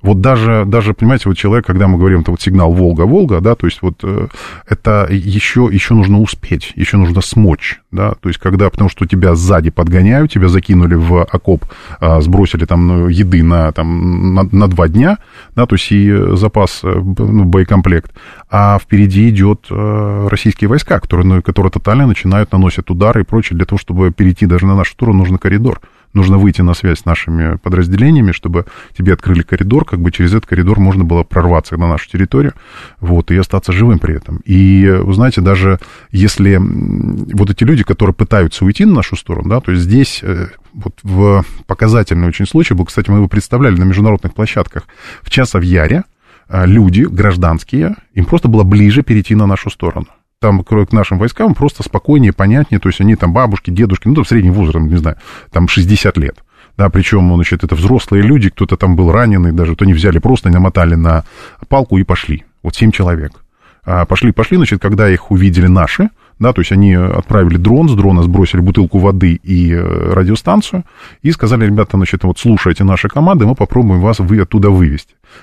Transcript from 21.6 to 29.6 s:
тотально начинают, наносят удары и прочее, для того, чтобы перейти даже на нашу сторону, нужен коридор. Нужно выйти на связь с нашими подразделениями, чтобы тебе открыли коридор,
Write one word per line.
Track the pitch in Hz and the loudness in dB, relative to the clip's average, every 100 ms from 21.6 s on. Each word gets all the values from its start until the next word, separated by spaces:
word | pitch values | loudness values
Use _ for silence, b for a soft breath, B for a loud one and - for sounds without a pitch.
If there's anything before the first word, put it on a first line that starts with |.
| 95 | -2
тотально | - - 117 139 | -2 -2 0 2
начинают, | 101 95 98 104 | 0 0 0 0
наносят | 95 92 - - | 2 0 -2 -6
удары | 87 104 117 | 0 0 0
и | 95 | 0
прочее, | 113 110 85 | -2 -2 -4
для | 87 | -4
того, | 101 | -4
чтобы | - 90 92 | -4 -2 -2
перейти | 85 95 87 101 | 2 0 2 0
даже | 87 95 | 0 0
на | 98 | 0
нашу | 85 | -2
сторону, | - 117 98 | -4 0 2
нужен | 92 92 | 2 0
коридор. | 98 101 120 - b b b | -2 -2 -2 -4 b b b
Нужно | 101 92 98 | 0 2 4
выйти | 98 90 | 2 2
на | 90 | 0
связь | 85 95 80 | 0 -2 -4
с | - | -4
нашими | 82 - 82 80 82 | -4 -4 -4 -4 -4
подразделениями, | - 92 87 95 131 160 104 | -4 -2 0 2 2 4 2
чтобы | 85 - 85 85 B B - | -2 -4 -6 -6 B B -4
тебе | 92 | -2
открыли | 87 - 90 | -2 0 -2
коридор, | - - | 0 -4